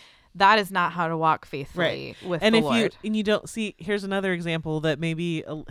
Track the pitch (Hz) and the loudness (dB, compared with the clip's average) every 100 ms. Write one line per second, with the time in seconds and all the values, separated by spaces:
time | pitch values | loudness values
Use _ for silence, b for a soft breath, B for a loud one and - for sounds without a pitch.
0 | b b b 175 196 214 190 190 170 165 | b b b 4 6 6 4 0 0 0
1 | 165 165 160 156 - 143 139 175 160 110 | -2 2 2 2 -2 -10 -6 -2 0 -2
2 | 135 - 185 165 208 226 151 233 208 - | -8 -10 -6 0 4 4 4 2 0 -2
3 | 214 214 208 214 - 233 208 - 165 202 | -4 -2 0 0 -2 -6 -6 -6 -4 -4
4 | 196 196 190 175 170 165 156 156 156 143 | -2 -2 -2 -2 -2 -4 -4 -2 -2 -2
5 | 165 160 175 160 - 156 143 | -2 -4 -4 -4 -6 -12 -10